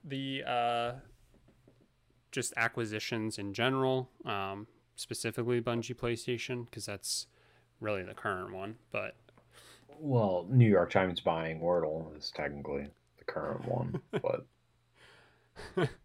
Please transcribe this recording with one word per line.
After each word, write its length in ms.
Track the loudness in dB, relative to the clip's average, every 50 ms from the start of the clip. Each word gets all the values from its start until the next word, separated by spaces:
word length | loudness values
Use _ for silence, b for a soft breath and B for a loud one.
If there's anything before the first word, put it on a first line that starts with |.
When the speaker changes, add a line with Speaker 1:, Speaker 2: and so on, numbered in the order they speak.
| -12
Speaker 1:
the, 380 | -8 -8 -6 -6 -4 -6 -6 -4
uh, 440 | -2 0 2 2 2 2 0 0 -2 -4 -8 -14 -20 -20 -20 _ _ -20 -20 _ -20 _ _ _ -20 _ _ _ _ _ _ _ _ _ _ _ _
just 220 | -6 -6 -6 -4 0
acquisitions 840 | 0 0 0 0 -2 -4 -4 -4 -6 -4 -4 -4 -2 -2 -4 -4
in 160 | -6 -8 -6 -2
general, 560 | 0 2 2 2 2 2 2 2 0 -2 -6 _ -12 -8
um, 420 | -6 -4 -4 -4 -6 -6 -8 -12 -14 _ _ _ _ _
specifically 640 | -14 -10 -8 -8 -6 -4 -4 -4 -2 0 0 0 0
Bungie 320 | 0 0 0 -2 -2 -4 -6
PlayStation? 760 | -4 -4 -2 -2 -2 -2 -4 -4 -4 -4 -6 -6 -6 -8 -10
'Cause 140 | -10 -10 -8
that's 420 | -8 -8 -8 -6 -6 -6 -6 -6 -10 _ _ _ _ _ _ _ _ _ _
really 220 | -4 -2 -2 -2 -4
the 100 | -6 -8
current 400 | -6 -4 -2 -2 -2 -4 -6 -8
one, 240 | -8 -8 -8 -10 -12 _ _
but 260 | -4 -4 -4 -4 -8 -14 _ -20 _ -20 _ b b b b b b b b b -16
Speaker 2:
Well, 480 | -8 -2 2 4 4 4 4 4 2 2 6
New 180 | 8 10 10 12
York 200 | 10 8 6 6
Times 300 | 6 4 4 4 2 0
buying 400 | 0 2 2 2 0 -2 -4 0
Wordle 580 | 2 2 4 4 2 0 -2 -4 -6 -10 -12
is 140 | -14 -14 -10
technically 580 | -8 -6 -6 -6 -6 -6 -6 -6 -6 -6 -6 -8 -14 _ _ _ _
the 60 | _ -12
current 400 | -8 -6 -4 -4 -4 -4 -4 -4
one, 360 | -2 -2 -2 -2 -2 -4 -6 -8
Speaker 1:
<laughs> 40 | _
Speaker 2:
but 340 | -6 -2 0 0 -2 -2 -4 -10 _ _ _ _ _ _ _ _ B B B B B B B B B B B B B B B B 0
Speaker 1:
<laughs> 140 | 0 0 0 0 -6